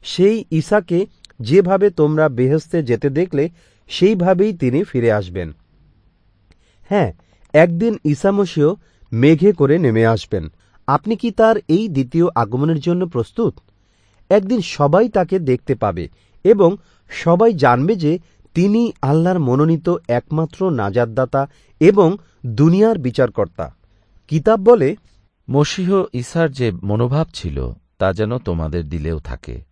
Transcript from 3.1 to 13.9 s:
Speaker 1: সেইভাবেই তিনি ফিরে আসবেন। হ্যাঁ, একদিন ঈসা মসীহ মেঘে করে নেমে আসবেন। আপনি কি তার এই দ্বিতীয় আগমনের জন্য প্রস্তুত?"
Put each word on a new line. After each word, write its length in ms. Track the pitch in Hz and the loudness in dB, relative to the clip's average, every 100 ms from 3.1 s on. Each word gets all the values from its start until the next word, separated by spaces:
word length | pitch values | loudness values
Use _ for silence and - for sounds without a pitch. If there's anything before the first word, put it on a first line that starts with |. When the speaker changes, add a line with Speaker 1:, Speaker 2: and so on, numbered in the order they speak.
| 135 185 143 160 _ _ _ _ | -2 -4 -2 -4 _ _ _ _
Speaker 1:
সেইভাবেই 720 | - 185 208 175 180 208 175 | 0 0 2 0 2 0 0
তিনি 260 | 127 131 | -2 0
ফিরে 280 | 139 131 117 | -2 0 0
আসবেন। 420 | 107 90 90 82 76 _ _ _ _ _ _ _ _ _ _ _ _ - | 0 -4 -10 -10 -14 _ _ _ _ _ _ _ _ _ _ _ _ -4
হ্যাঁ, 240 | 202 123 - _ _ _ | 0 0 -4 _ _ _
একদিন 440 | 147 170 170 233 214 151 | 4 4 2 -2 -2 -2
ঈসা 260 | 143 196 | 0 0
মসীহ 420 | 202 190 - 147 202 _ _ _ | 0 -2 0 0 -2 _ _ _
মেঘে 400 | 113 135 160 196 | 2 4 6 4
করে 260 | 190 139 160 | 2 2 2
নেমে 260 | 143 110 113 | 2 2 2
আসবেন। 460 | 110 - 98 78 _ _ _ - | 0 -4 -8 -8 _ _ _ -4
আপনি 280 | 143 208 226 | -4 -2 -4
কি 160 | 233 | -4
তার 240 | - 220 226 - | 0 2 2 0
এই 200 | 170 220 | -2 0
দ্বিতীয় 380 | 135 127 165 170 123 | -4 -2 0 0 0
আগমনের 440 | 110 123 151 160 | -2 -2 -2 -2
জন্য 280 | 151 175 180 | -2 -2 -2
প্রস্তুত?" 520 | 123 113 - 208 - _ _ _ | -4 -6 -4 -4 -4 _ _ _